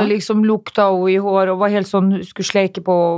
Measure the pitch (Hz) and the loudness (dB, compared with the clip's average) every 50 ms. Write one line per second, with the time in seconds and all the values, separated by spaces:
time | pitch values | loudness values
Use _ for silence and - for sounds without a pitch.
0 | 208 208 208 214 - - 214 214 214 214 214 208 214 - - - 208 196 190 180 | 2 0 0 -2 -2 -2 0 2 2 2 0 -2 -4 -6 -2 0 2 2 2 2
1 | 180 190 185 190 202 202 190 190 190 185 185 185 202 202 208 208 190 196 - 196 | 2 2 0 0 0 0 0 2 2 0 0 0 0 0 0 -2 -2 0 0 0
2 | 185 190 196 185 175 - - - 185 - - 202 196 185 190 190 165 - 180 175 | 2 2 0 -2 -4 -10 -10 -8 -8 -2 0 0 0 0 -4 -6 -4 -2 0 2
3 | 170 170 170 | 2 0 -2